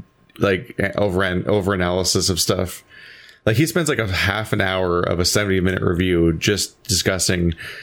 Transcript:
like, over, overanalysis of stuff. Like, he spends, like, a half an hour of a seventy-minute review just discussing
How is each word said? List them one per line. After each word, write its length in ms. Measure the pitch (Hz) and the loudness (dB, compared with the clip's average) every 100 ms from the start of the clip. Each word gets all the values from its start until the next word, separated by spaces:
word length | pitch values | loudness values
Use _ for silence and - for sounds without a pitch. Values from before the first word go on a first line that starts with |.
| - _ _ - | -10 _ _ -4
like, 380 | 98 95 - - 98 - | 0 0 -4 -6 -4 0
over, 240 | 101 90 95 90 | 0 0 0 0
overanalysis 840 | - 104 92 98 87 90 90 98 90 | 0 0 2 0 0 0 0 0 0
of 120 | 85 | 0
stuff. 420 | - 92 92 - - - - - - - - | 0 0 -2 -8 -20 -20 -20 -20 -20 -6 0
Like, 100 | 110 | 2
he 100 | 160 | 2
spends, 220 | 185 151 | 0 0
like, 120 | 120 | 0
a 120 | 110 | -2
half 400 | 90 98 101 110 | -2 -2 -2 -2
an 80 | 104 | -2
hour 400 | 95 95 92 87 | 0 0 0 0
of 220 | - 87 | 0 0
a 40 | 87 | 0
seventy-minute 560 | 107 104 95 90 95 | 0 2 2 2 0
review 520 | - 85 92 87 82 | 0 2 2 4 4
just 500 | 82 - 101 - - | 2 0 0 -2 -8
discussing 720 | - 90 - 92 - 92 87 80 - - | -4 -2 0 0 0 0 0 -2 -8 -16